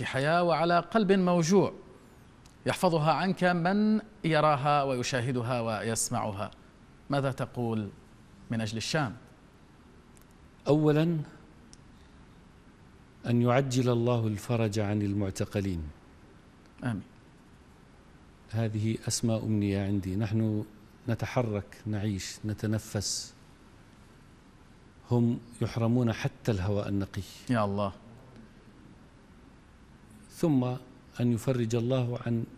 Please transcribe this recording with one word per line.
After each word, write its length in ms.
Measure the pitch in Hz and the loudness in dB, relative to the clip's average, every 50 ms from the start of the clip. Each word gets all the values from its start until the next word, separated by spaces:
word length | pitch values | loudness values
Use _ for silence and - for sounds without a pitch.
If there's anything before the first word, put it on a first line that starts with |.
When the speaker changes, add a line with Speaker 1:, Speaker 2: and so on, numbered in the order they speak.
| 117 | -4
Speaker 1:
حياة 400 | - - 131 135 151 165 175 180 | -4 -2 0 2 2 2 2 4
وعلى 360 | 170 160 147 165 170 175 175 | 2 2 2 2 2 2 2
قلب 340 | 170 - - 226 214 180 196 | 2 2 2 2 4 4 4
موجوع 600 | 196 180 180 175 175 165 151 196 196 151 101 - - - - - - - - - - - - - - - - - - - | 4 4 4 4 4 4 4 6 4 4 4 0 -6 -14 -20 -20 -20 -20 -20 -20 -20 -20 -20 -20 -20 -20 -20 -20 -6 -4
يحفظها 460 | 135 - - - 185 165 165 147 160 151 | -4 -2 2 2 2 2 4 4 2 2
عنك 320 | 139 175 196 180 - 180 | 2 0 0 0 2 2
من 560 | 180 180 175 165 180 196 208 208 214 214 214 - - - - - | 2 2 2 2 2 2 2 4 2 2 2 0 -6 -10 -6 -2
يراها 580 | 165 160 151 151 151 151 135 139 151 147 147 139 | 2 2 4 4 4 4 4 2 2 2 4 2
ويشاهدها 760 | 139 131 123 120 - - 127 117 135 131 123 113 117 131 120 | 2 0 -2 -2 -2 -2 -2 -2 0 -2 -2 -2 -2 -2 -2
ويسمعها. 920 | 113 113 110 101 95 113 113 110 - - 123 113 107 110 101 98 104 - - - - - - - - - - - - - | -2 -2 -2 -2 -2 -2 -2 -2 -2 -2 -2 -2 -2 -4 -4 -6 -6 -8 -8 -14 -20 -20 -20 -20 -20 -20 -20 -20 -8 -4
ماذا 220 | 139 143 131 139 120 | -2 0 0 -2 -2
تقول 560 | - 135 - - 127 120 117 113 110 107 98 - - - - - - - - - - - - | -4 -6 -6 -6 -4 -4 -2 -2 -4 -4 -6 -10 -14 -20 -20 -20 -20 -20 -20 -20 -20 -10 -8
من 100 | 117 113 | -4 -4
أجل 160 | 110 104 107 | -4 -4 -4
الشام؟ 400 | 110 - - - 160 147 110 92 117 - - - - - - - - - - - - - - - - - - - - - - - - - - - - - - | -6 -4 -2 -2 -2 -2 -2 -6 -10 -16 -20 -20 -20 -20 -20 -20 -20 -20 -20 -20 -20 -20 -20 -20 -20 -20 -20 -20 -20 -20 -20 -20 -20 -20 -20 -20 -4 0 2
Speaker 2:
أولًا، 500 | 143 156 151 151 147 151 160 170 170 160 143 - - - - - - - - - - - - - - - - - - - - - - - - - - - - - - - - - - - - - - - - | 2 4 4 4 4 4 2 2 0 -2 -4 -8 -12 -20 -20 -20 -20 -20 -20 -20 -20 -20 -20 -20 -20 -20 -20 -20 -20 -20 -20 -20 -20 -20 -20 -20 -20 -20 -20 -20 -20 -20 -20 -20 -20 -20 -20 -20 -20 -10 -4
أن 160 | - 120 120 120 | 0 2 2 4
يعجل 460 | 123 120 135 143 135 123 131 120 123 | 4 4 4 2 2 0 2 2 2
الله 380 | 123 120 117 120 123 117 113 | 2 2 2 2 2 0 0
الفرج 520 | 110 107 101 - - 123 113 113 107 101 110 | -2 -2 -4 -4 -2 -2 0 0 0 0 -2
عن 240 | 104 101 107 107 104 | -2 0 0 0 0
المعتقلين. 800 | 101 98 101 104 95 95 - 107 - - 104 98 98 90 82 78 76 - - - - - - - - - - - - - - - - - - - | 0 0 -2 -2 -2 -2 -4 -6 -4 -2 -2 -2 -2 -4 -4 -6 -8 -12 -16 -20 -20 -20 -20 -20 -20 -20 -20 -20 -20 -20 -20 -20 -20 -18 -10 -6
Speaker 1:
آمين. 180 | 123 110 92 - - - - - - - - - - - - - - - - - - - - - - - - - - - - - - | -6 -6 -6 -8 -12 -20 -20 -20 -20 -20 -20 -20 -20 -20 -20 -20 -20 -20 -20 -20 -20 -20 -20 -20 -20 -20 -20 -20 -20 -20 -20 -14 -6
Speaker 2:
هذه 460 | - 110 113 110 107 107 104 110 110 - - - | -2 -2 -2 0 -2 -2 0 -2 -2 -2 -2 -4
أسمى 280 | - - - 117 113 | -2 0 0 0 0
أمنية 500 | 110 110 110 110 104 101 101 98 98 101 | 0 0 0 0 2 2 2 2 0 0
عندي. 300 | 98 104 101 90 92 92 | 0 0 -2 -2 -2 -2
نحن 480 | 101 113 95 104 110 110 110 107 104 107 - - - - - - - - - | -2 -2 0 0 0 0 0 0 -2 -4 -6 -12 -20 -20 -20 -20 -10 -4 -4
نتحرك، 720 | 113 - 120 - - 131 120 110 104 101 98 - - - - | -4 -2 -4 -2 -2 -2 -2 0 -2 -4 -6 -8 -14 -12 -8
نعيش، 500 | 107 107 104 98 110 101 95 - - - - - | -6 -4 -4 -2 -2 -4 -4 -6 -8 -10 -8 -8
نتنفس، 880 | 104 101 - - 107 110 107 - - - 110 98 - - - - - - - - - - - - - - - - - - - - - - - - - - - - - - - - - - - - - - - - - | -8 -6 -4 -2 -2 -2 -2 -4 -4 -6 -6 -4 -4 -6 -6 -8 -12 -16 -20 -20 -20 -20 -20 -20 -20 -20 -20 -20 -20 -20 -20 -20 -20 -20 -20 -20 -20 -20 -20 -20 -20 -20 -20 -20 -20 -20 -20 -20 -20 -20 -20 -4 0
هم 280 | 123 120 117 117 120 - - - - - | 2 2 4 2 0 -2 -6 -12 -8 -6
يحرمون 520 | 117 110 - 117 113 113 120 127 123 113 107 | -6 -4 -2 -2 0 2 2 2 2 0 0
حتى 400 | - - 139 - - - - 110 | -2 -4 -6 -6 -4 -2 -2 0
الهواء 360 | 95 90 104 101 101 101 104 | 0 0 0 0 -2 -2 -2
النقي. 340 | 101 101 98 95 - 107 92 - - - - - | -2 -2 -4 -4 -6 -10 -12 -12 -14 -14 -6 -2
Speaker 1:
يا 140 | 127 113 104 | 0 0 0
الله. 280 | 101 98 101 104 98 98 - - - - - - - - - - - - - - - - - - - - - - - - - - - - - - - - - - - - - - - - - - - - - - - - | 0 0 -2 -2 -4 -4 -8 -16 -20 -20 -20 -20 -20 -20 -20 -20 -20 -20 -20 -20 -20 -20 -20 -20 -20 -20 -20 -20 -20 -20 -20 -20 -20 -20 -20 -20 -20 -20 -20 -20 -20 -20 -20 -20 -20 -20 -20 -20 -20 -20 -20 -20 -20 -4
Speaker 2:
ثم 280 | - - 170 147 131 123 123 127 127 - - - - - - - - | -2 2 2 4 4 2 0 -2 -6 -10 -16 -20 -20 -20 -14 -4 0
أن 120 | 123 120 120 | 0 2 2
يفرج 420 | 107 - 135 131 120 120 110 117 | 2 0 0 0 0 0 0 0
الله 440 | 120 113 120 131 131 123 120 123 120 - | 0 0 2 0 0 0 -2 -4 -4 -4
عن 180 | 120 117 113 113 - - | -2 -2 -2 -2 -6 -10